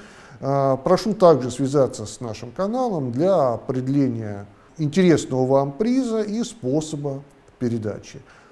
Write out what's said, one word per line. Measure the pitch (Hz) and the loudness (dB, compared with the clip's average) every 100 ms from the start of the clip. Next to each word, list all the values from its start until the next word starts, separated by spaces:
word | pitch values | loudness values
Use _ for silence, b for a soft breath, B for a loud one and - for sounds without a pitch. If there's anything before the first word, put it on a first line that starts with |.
| B B B B | B B B B
А, | 131 139 135 131 | -2 0 2 0
прошу | 170 180 220 | 2 2 0
также | 196 175 143 127 | 6 6 6 2
связаться | - 135 143 123 - 104 | -4 0 2 0 -2 -12
с | - | -10
нашим | 117 110 120 | -12 -12 -12
каналом | 117 196 247 254 175 131 | -6 -4 -2 -2 -2 -4
для | 120 180 180 131 | 0 2 4 2
определения | 113 - 131 127 143 131 113 107 101 101 b b - | 0 -4 -4 -2 0 0 -2 -8 -10 -14 b b -6
интересного | 147 190 180 143 - 127 127 | 0 4 6 4 2 -2 4
вам | 135 139 | 2 2
приза | - 220 262 240 220 | -2 0 0 0 -2
и | 208 214 | -4 -4
способа | 233 - 127 147 156 151 143 135 139 _ _ _ | -6 -6 -2 -2 -2 -6 -6 -8 -14 _ _ _
передачи. | 123 117 107 - - - b b b | -4 -2 -6 -8 -14 -20 b b b